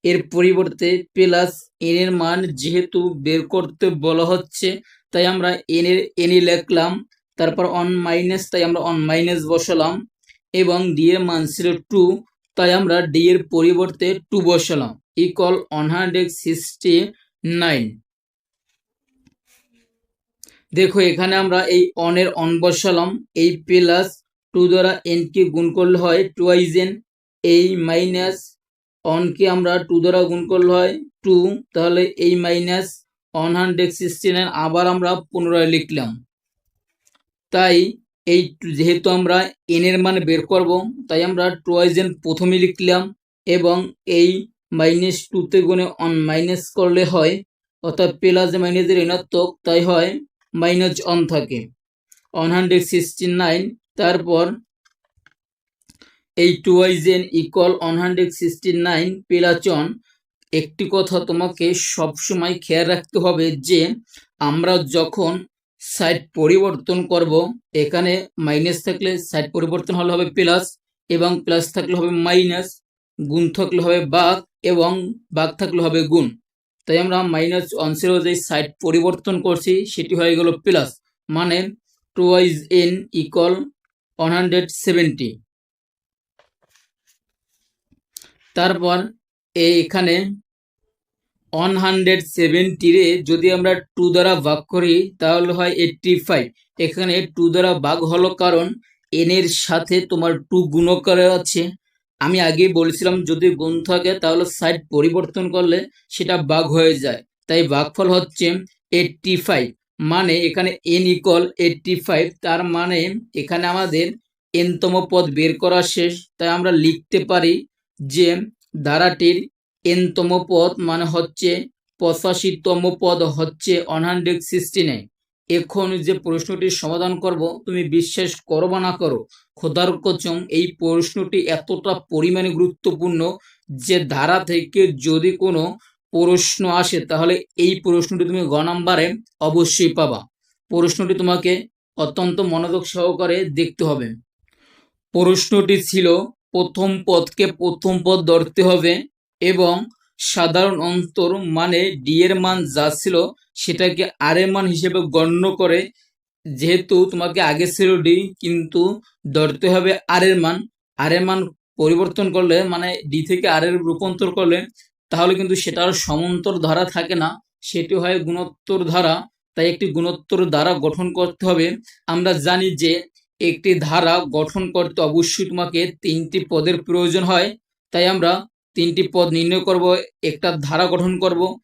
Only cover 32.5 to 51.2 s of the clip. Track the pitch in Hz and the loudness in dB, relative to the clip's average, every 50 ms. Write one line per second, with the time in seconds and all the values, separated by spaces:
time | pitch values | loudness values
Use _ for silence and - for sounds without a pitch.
32.5 | 170 175 175 180 180 185 190 185 - - _ _ _ _ _ _ - 160 160 170 | 0 -2 0 -2 -2 -4 -4 -6 -12 -18 _ _ _ _ _ _ -6 -4 -2 0
33.5 | 170 180 185 185 180 175 180 175 175 - 180 170 170 - - 190 180 180 185 180 | 0 0 0 0 0 0 0 -2 -2 -6 -6 -6 -6 -2 -2 0 0 0 -2 -4
34.5 | - 151 156 160 160 170 180 180 180 185 180 175 180 165 160 _ - 180 170 170 | -4 -4 -4 -2 0 2 2 2 0 0 0 -2 -2 -4 -6 _ -6 -4 -2 0
35.5 | 170 170 165 165 160 160 151 - 156 143 127 113 113 123 123 _ _ _ _ _ | 2 2 2 2 2 0 -2 -4 -6 -6 -6 -6 -10 -12 -16 _ _ _ _ _
36.5 | _ _ _ _ _ _ _ _ _ _ _ _ _ _ _ _ _ _ _ _ | _ _ _ _ _ _ _ _ _ _ _ _ _ _ _ _ _ _ _ _
37.5 | - 185 185 180 175 175 180 208 - - _ _ _ _ _ 175 175 185 180 - | 0 2 4 6 6 4 4 2 -2 -10 _ _ _ _ _ 2 2 2 2 0
38.5 | - _ - 170 151 143 160 175 175 170 - 190 180 185 180 170 180 180 190 190 | -8 _ -8 -6 -2 0 2 2 2 2 2 2 2 2 2 2 2 2 0 -2
39.5 | - _ _ - 170 165 175 185 185 185 185 190 185 180 156 156 165 151 151 - | -8 _ _ -2 -2 0 2 2 2 2 2 2 0 0 0 0 0 -2 0 0
40.5 | 196 185 180 170 180 185 190 226 269 - - - 165 160 175 185 190 180 180 180 | 0 2 2 2 0 -2 -2 -6 -10 -12 -8 -2 -2 0 0 0 0 0 0 -2
41.5 | 180 - _ 180 175 175 175 175 156 185 185 180 - - _ 160 160 - 180 180 | -2 -4 _ -2 2 2 2 4 2 2 -2 -2 -6 -8 _ -6 -4 -2 0 0
42.5 | 185 185 180 180 185 - 180 180 180 180 185 196 202 _ _ _ _ _ _ - | 2 2 2 0 0 -2 0 2 2 2 0 -4 -12 _ _ _ _ _ _ 0
43.5 | 175 175 170 170 175 180 185 185 - _ _ 185 175 170 175 180 185 196 226 - | 0 2 4 2 2 2 -2 -6 -12 _ _ 0 4 4 4 4 2 -2 -6 -10
44.5 | _ _ _ _ 165 160 160 165 170 175 185 185 - - - - - 185 160 143 | _ _ _ _ -2 2 2 2 4 2 0 -2 -2 -6 -10 -6 -4 -4 -2 2
45.5 | - 190 175 165 185 180 180 175 - - 165 165 165 160 156 156 156 160 170 175 | 2 2 4 4 2 0 0 -4 -6 -4 -4 -2 0 0 0 0 0 0 0 -2
46.5 | 180 175 - - - 202 185 180 175 185 185 147 180 170 156 160 185 202 - _ | -4 -6 -6 -8 -2 0 2 2 4 2 2 2 2 2 2 2 0 -2 -8 _
47.5 | _ _ _ _ _ _ - 165 151 - 185 160 143 - - 185 180 185 185 170 | _ _ _ _ _ _ -8 -6 0 0 0 0 0 2 2 4 4 4 2 2
48.5 | 160 185 180 175 175 180 175 170 190 180 170 170 180 180 180 _ - 175 180 180 | 0 0 0 0 0 0 2 2 2 2 2 0 -2 -4 -4 _ 0 0 0 0
49.5 | - _ _ 170 165 170 175 180 175 165 170 185 208 294 - _ _ _ _ _ | -4 _ _ 2 2 2 4 4 2 2 2 0 -2 -6 -10 _ _ _ _ _
50.5 | - 165 165 175 180 180 185 185 151 - - 180 170 170 | -4 0 0 2 2 2 2 0 0 -4 -4 -2 0 0